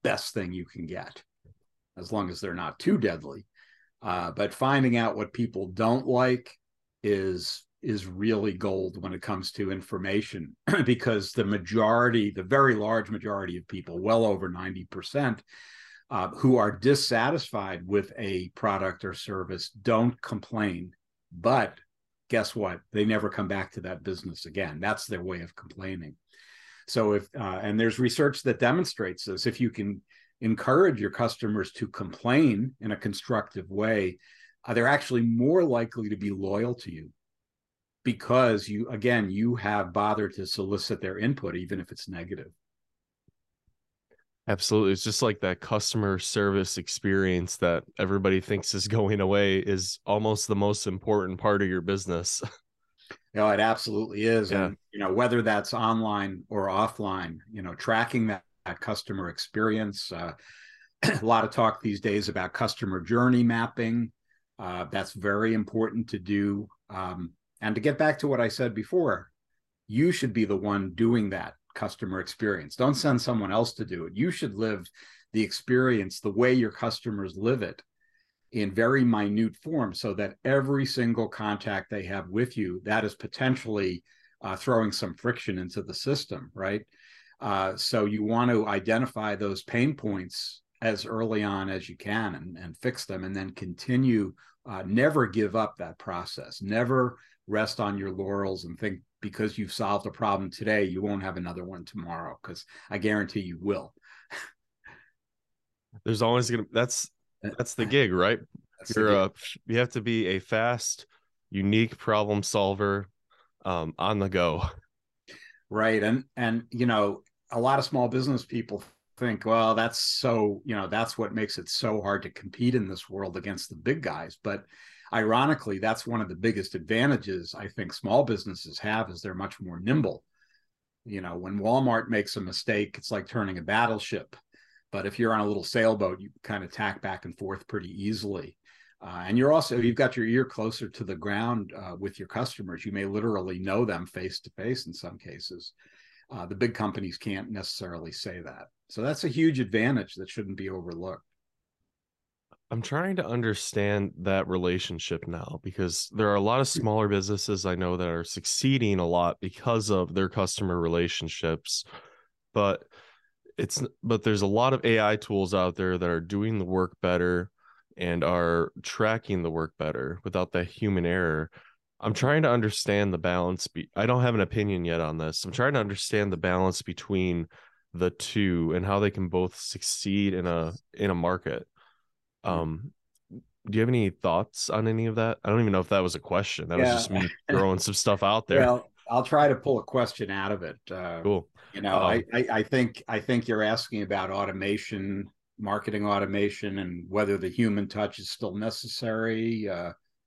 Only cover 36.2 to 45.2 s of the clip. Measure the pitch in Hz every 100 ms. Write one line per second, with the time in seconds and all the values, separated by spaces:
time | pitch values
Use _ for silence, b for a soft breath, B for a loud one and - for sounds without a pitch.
36.2 | 101 98 95 101 120 120 - 82 - _
37.2 | _ _ _ _ _ _ _ _ - 117
38.2 | - 127 127 107 98 104 117 110 113 120
39.2 | 101 95 117 120 101 104 92 90 104 107
40.2 | 101 - 92 - 95 98 - 104 95 98
41.2 | 113 139 98 85 90 98 87 - - 90
42.2 | 87 90 - _ _ _ _ _ _ _
43.2 | _ _ _ _ _ _ _ _ _ b
44.2 | _ _ - 98 - 107 101 95 - 104